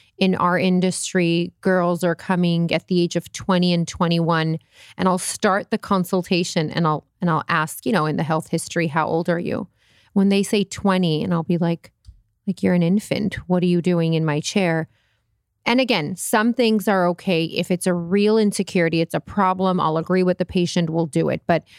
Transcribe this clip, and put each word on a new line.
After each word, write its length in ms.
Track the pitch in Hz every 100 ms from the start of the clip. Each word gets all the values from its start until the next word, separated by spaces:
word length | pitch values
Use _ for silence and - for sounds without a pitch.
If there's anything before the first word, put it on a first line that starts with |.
| _ -
in 180 | 190
our 240 | 185 175 180
industry, 960 | 185 180 185 - - 185 170 170 175 _
girls 420 | 190 185 175 170
are 120 | 180
coming 580 | 165 - 180 175 170 170
at 160 | 160 -
the 120 | 180
age 160 | 175 170
of 140 | -
twenty 400 | - - 180 180
and 140 | 175 165
twenty-one, 720 | - 170 170 165 160 160 160 _ - - -
and 120 | 185
I'll 100 | 180
start 520 | - - 214 196 -
the 80 | 214
consultation 920 | - 196 175 185 - 175 175 175 160
and 160 | - 165
I'll, 200 | 151 _ -
and 100 | 180
I'll 140 | 156 -
ask, 360 | 165 160 -
you 80 | -
know, 140 | 196 151
in 100 | 147
the 60 |
health 260 | 151 156 -
history, 380 | 165 - 170 160
"How 200 | 160 -
old 220 | 165 175
are 100 | 170
you?" 300 | - - - _ _ _ _
When 160 | 202 196
they 120 | 196
say 220 | 196 208
twenty, 580 | 190 - 196 185 175 156
and 120 | 185
I'll 80 | 170
be 160 | 160 170
like, 340 | 170 170 - _ - - _ _ 202
"Like, 160 | 180
you're 120 | 190
an 80 | 175
infant. 520 | 170 208 - - 202 - -
What 160 | 180
are 40 | 180
you 160 | 175
doing 320 | 180 170 165
in 100 | 160
my 160 | 160 147
chair?" 480 | - 202 175 160 - _ _ _ _ _ _ _ -
And 160 | 254
again, 340 | 254 196 151 185
some 380 | - 220 233
things 340 | 233 226 220 220
are 180 | 190 175
okay. 360 | 170 196 165
If 260 | 165 - 170
it's 160 | 175 185
a 60 |
real 460 | 175 170 202 208 220
insecurity, 640 | 208 208 180 185 165 165
it's 100 | 165
a 80 | 160
problem, 580 | - 208 185 185 185 180
I'll 200 | 156 160
agree 240 | - 185
with 160 | 180 180
the 80 | 180
patient, 420 | 185 170 180 165
we'll 160 | 165
do 240 | 165 165 151
it. 140 | 151 -
But 180 | 160 -